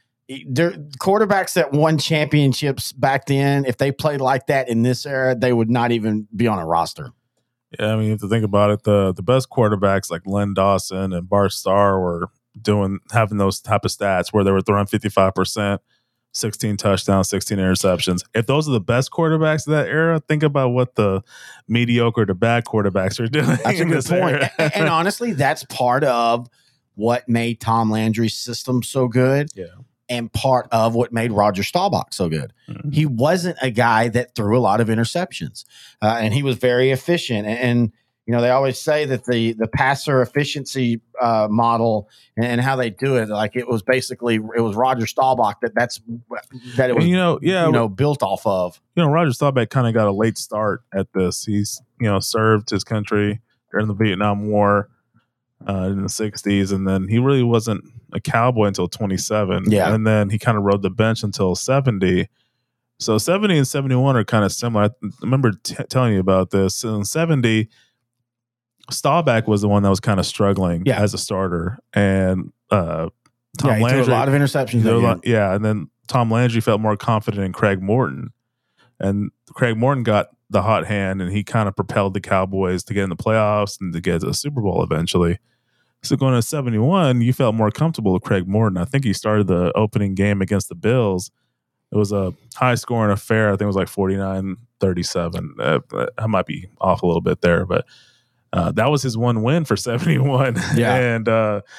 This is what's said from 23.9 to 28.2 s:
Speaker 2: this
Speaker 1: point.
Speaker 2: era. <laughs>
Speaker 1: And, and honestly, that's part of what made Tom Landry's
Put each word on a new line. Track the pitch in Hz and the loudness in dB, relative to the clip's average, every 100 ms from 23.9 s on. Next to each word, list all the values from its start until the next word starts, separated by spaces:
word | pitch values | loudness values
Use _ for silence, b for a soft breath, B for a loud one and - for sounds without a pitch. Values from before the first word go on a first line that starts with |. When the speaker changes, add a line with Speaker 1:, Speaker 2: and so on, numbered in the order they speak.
| 165 | 0
Speaker 2:
this | - | 0
Speaker 1:
point. | 175 | 0
Speaker 2:
era. | 175 139 139 | 2 0 -2
<laughs> | - | 0
Speaker 1:
And, | 156 - | 0 2
and | 160 | 0
honestly, | 160 180 - 240 | 2 0 -2 -4
that's | 143 139 151 | 0 0 0
part | - - 123 131 | -6 -4 0 2
of | 143 120 117 117 120 _ _ _ _ | 2 2 2 0 -4 _ _ _ _
what | - 113 123 - | -4 0 0 0
made | 117 117 117 | -2 -2 -4
Tom | 117 113 110 | 0 2 2
Landry's | 110 113 110 | 0 0 0